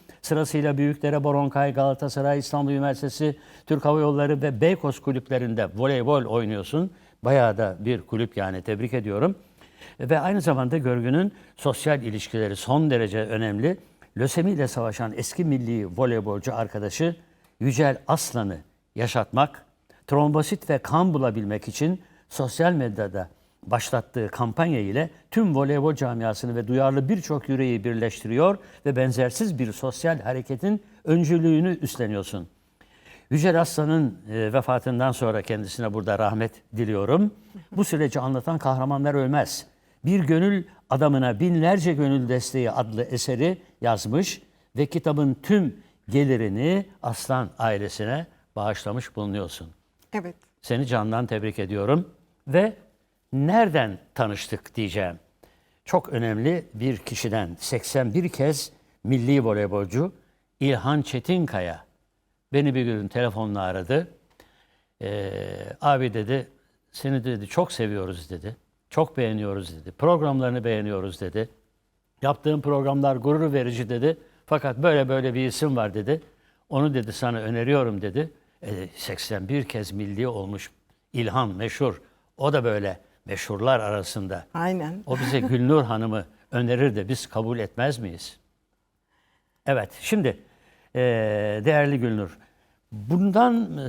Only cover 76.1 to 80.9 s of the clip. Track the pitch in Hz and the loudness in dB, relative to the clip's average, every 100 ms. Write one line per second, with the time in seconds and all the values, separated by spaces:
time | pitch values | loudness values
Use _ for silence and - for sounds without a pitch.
76.1 | 120 - _ _ _ - 139 151 131 110 | -2 -4 _ _ _ -4 0 2 0 -4
77.1 | - 123 113 110 117 120 143 117 101 101 | -4 -2 -2 -2 -2 2 2 2 -2 -4
78.1 | 127 156 - _ - 104 95 92 - - | -4 -4 -8 _ -16 -10 -8 -10 -10 -10
79.1 | 92 - 101 95 143 113 110 95 101 101 | -8 -6 -6 -2 -4 -4 -6 -8 -8 -6
80.1 | 101 127 107 98 98 - _ _ | -4 -4 -4 -8 -10 -12 _ _